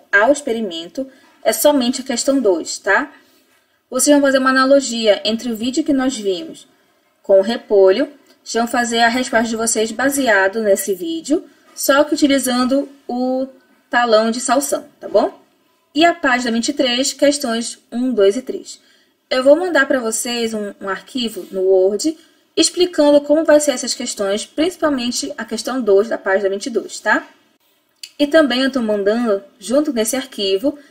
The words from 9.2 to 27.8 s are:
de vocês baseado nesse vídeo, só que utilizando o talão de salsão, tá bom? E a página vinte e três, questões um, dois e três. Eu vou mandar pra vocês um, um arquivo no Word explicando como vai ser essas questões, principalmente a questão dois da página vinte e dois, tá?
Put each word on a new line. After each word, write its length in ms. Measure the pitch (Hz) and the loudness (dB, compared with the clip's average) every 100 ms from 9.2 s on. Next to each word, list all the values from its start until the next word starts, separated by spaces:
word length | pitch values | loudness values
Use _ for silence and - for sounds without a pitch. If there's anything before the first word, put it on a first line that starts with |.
| 254 226 226 | -2 -2 -2
de 80 | 220 | -2
vocês 340 | 226 226 220 | -4 -2 -2
baseado 720 | 226 269 277 247 202 190 220 | -2 -2 0 2 2 2 0
nesse 320 | 214 196 - | 0 0 0
vídeo, 520 | 185 165 165 - 320 - _ _ | -6 -6 -6 -2 -4 -4 _ _
só 300 | - - 277 | -8 0 2
que 100 | 302 | 2
utilizando 760 | 311 277 277 254 247 254 269 285 - - | 2 2 2 0 -2 0 0 -2 -10 -10
o 400 | 247 254 262 262 - _ _ _ | -4 -2 -2 -4 -10 _ _ _
talão 420 | 240 240 214 226 | 0 2 2 2
de 100 | 240 | -2
salsão, 440 | - 247 285 - - _ | -2 -2 -2 -6 -8 _
tá 80 | 165 | -2
bom? 320 | 202 330 - _ _ _ _ _ 285 | 0 0 -4 _ _ _ _ _ 0
E 80 | |
a 100 | 339 | 2
página 380 | 339 277 247 247 | 2 0 -2 -2
vinte 180 | 226 233 | -2 -2
e 40 | |
três, 400 | 285 262 240 269 | -2 -2 0 -4
questões 680 | - 285 285 247 226 233 - _ | 0 0 0 -2 -6 -6 -12 _
um, 220 | 240 262 | -6 -2
dois 240 | 214 196 254 | 2 2 2
e 60 | |
três. 400 | - 381 - - _ _ _ _ - | -4 -12 -12 -20 _ _ _ _ -6
Eu 140 | 254 | 2
vou 120 | 262 302 | 6 6
mandar 320 | 370 311 285 | 4 0 0
pra 120 | 269 | -2
vocês 540 | 226 220 247 240 226 | -4 -6 -6 -4 -4
um, 200 | 214 202 - | -6 -10 -10
um 80 | 196 | -10
arquivo 600 | 185 - 262 226 190 175 | -10 -8 -8 -8 -8 -10
no 120 | 185 | -4
Word 540 | 185 190 190 208 311 320 _ _ _ - | 2 4 4 0 -4 -6 _ _ _ -2
explicando 640 | 320 349 349 - 294 294 | 0 0 -2 2 4 4
como 240 | 294 302 | 4 2
vai 160 | 320 294 | 4 4
ser 120 | 294 | 4
essas 220 | 247 247 - | -2 -4 -8
questões, 500 | 247 - 196 208 - | -8 -6 -4 -4 -6
principalmente 880 | - 339 359 311 269 240 240 285 - | -4 -4 -2 -2 -2 -4 -6 -8 -10
a 80 | |
questão 380 | 226 220 - 262 | -8 -8 -6 -4
dois 260 | 208 196 226 | 2 4 2
da 120 | - | -4
página 300 | 202 196 196 | -2 0 0
vinte 180 | 202 269 | -4 -6
e 20 | |
dois, 300 | 233 - - | -6 -6 -8
tá? 280 | 214 277 - _ _ _ _ _ | -2 -2 -4 _ _ _ _ _